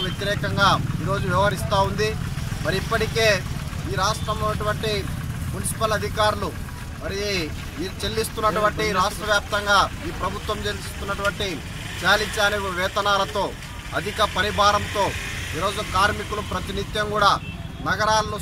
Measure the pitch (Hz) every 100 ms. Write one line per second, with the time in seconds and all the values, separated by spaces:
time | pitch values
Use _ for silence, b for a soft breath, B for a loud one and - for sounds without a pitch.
0 | 185 175 202 202 202 196 196 151 - -
1 | 165 196 196 180 202 196 - 202 196 196
2 | 214 220 - - - - 202 190 - 220
3 | 220 226 226 196 - - - - - -
4 | 190 220 - 214 214 208 214 208 214 208
5 | 196 - - - - 180 202 - 220 208
6 | 202 196 214 202 190 - - - - -
7 | 156 190 202 196 156 - - - 185 -
8 | 196 220 220 - 214 214 208 208 214 190
9 | 196 208 214 202 202 208 208 202 165 -
10 | 165 170 180 202 - 208 208 202 - -
11 | 196 196 202 196 208 160 - - - -
12 | 175 208 208 214 202 208 196 175 190 208
13 | 202 202 190 202 170 - - - - 139
14 | 170 202 214 185 202 190 202 208 202 214
15 | 185 127 - - - 143 190 208 - 185
16 | 202 208 196 202 202 185 - 190 202 214
17 | 208 208 202 - - - - - 147 190
18 | 214 214 214 208